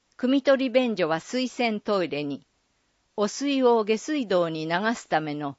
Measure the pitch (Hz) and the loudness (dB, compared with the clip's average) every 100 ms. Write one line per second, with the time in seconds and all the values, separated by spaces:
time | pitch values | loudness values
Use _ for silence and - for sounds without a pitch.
0 | _ - 247 277 277 269 262 247 247 190 | _ -4 0 2 4 2 2 2 2 0
1 | 160 165 - 247 254 - 240 208 - 202 | 0 -2 -4 -4 -4 -2 -2 -2 -2 0
2 | 160 143 147 135 _ _ _ _ _ _ | 0 -4 -6 -8 _ _ _ _ _ _
3 | _ - 202 - 277 269 247 233 208 220 | _ -4 -4 -2 -2 2 4 4 2 -2
4 | - 302 202 185 165 160 156 175 214 240 | -2 -4 0 0 0 -2 -2 -2 -2 -4
5 | - 160 156 147 143 | -2 -2 -2 -6 -8